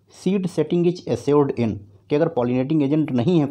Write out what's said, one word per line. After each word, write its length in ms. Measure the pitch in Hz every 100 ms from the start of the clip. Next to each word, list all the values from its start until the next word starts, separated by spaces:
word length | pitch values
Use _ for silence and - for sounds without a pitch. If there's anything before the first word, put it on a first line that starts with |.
| _
seed 400 | - 185 202 185
setting 360 | - 151 175 170
is 140 | 175 - 113
assured 380 | - 147 139 127
in, 180 | 113 98 - - -
कि 60 | 147
अगर 120 | 165 127
पॉलिनेटिंग 480 | 120 127 131 160
एजेंट 280 | 139 156 143
नहीं 280 | 123 139 175
है 60 | 139